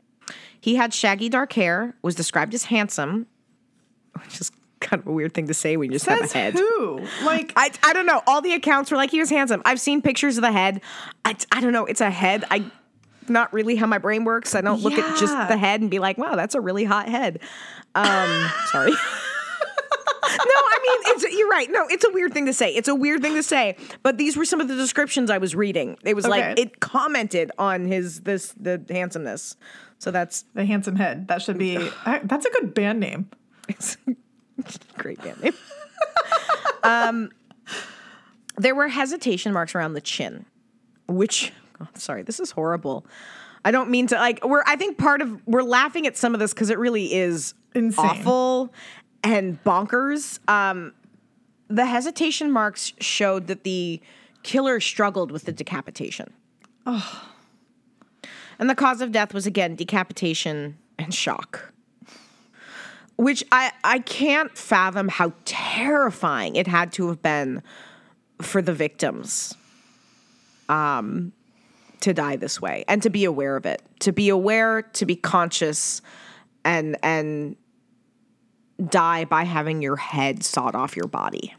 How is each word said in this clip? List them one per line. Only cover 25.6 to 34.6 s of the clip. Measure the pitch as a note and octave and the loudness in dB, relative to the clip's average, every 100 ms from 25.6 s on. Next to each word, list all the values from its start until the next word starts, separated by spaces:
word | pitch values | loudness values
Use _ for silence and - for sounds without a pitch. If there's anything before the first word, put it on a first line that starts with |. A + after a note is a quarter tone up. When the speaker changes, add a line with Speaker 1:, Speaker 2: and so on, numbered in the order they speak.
| G#3 E3+ B2 - | 0 0 -4 -4
Speaker 1:
It | G3 G#3 | -2 2
was | G3 | 2
like, | G3+ | 2
Speaker 2:
Okay. | E2 G#2+ | 2 2
Speaker 1:
it | A#3+ - | 0 0
commented | - C4 D4 C#4+ A3 F3+ D#3+ - | -2 0 0 0 0 -2 -2 0
on | G3 F#3 F3+ | -2 0 -2
his, | F#3+ F3+ D#3+ | -2 -4 -6
this, | F#3 G3 - - | -4 -4 -4 -8
the | G3+ F3+ - | -4 -4 -4
handsomeness. | F3+ F3+ E3 C3 G#2 - - - - - - | -6 -4 -6 -8 -8 -10 -16 -20 -20 -20 -12
So | - | -4
that's | F3+ F3 - - | -2 -2 -6 -10
Speaker 2:
The | G3+ G3+ | -4 0
handsome | G#3 G3 F#3+ | 0 0 0
head. | F#3 D3+ F#3+ | 0 -2 -4
That | F3+ | -4
should | - F#3 | -2 -2
be, | F#3+ F3 | -2 -2
Speaker 1:
<sighs> | E3+ - A3 | -4 -6 -2
Speaker 2:
I, | C#4+ | -2
that's | G3 D4 A#4 | 0 -2 0
a | |
good | A#4+ A3 | 0 0
band | G#3 G3+ A3+ | 0 0 0
name. | G3 D#3+ G3 - _ _ - | -4 -6 -10 -12 _ _ -12
Speaker 1:
It's | - - - - | -8 -8 -8 -6
a | B3 _ _ _ - | -8 _ _ _ -14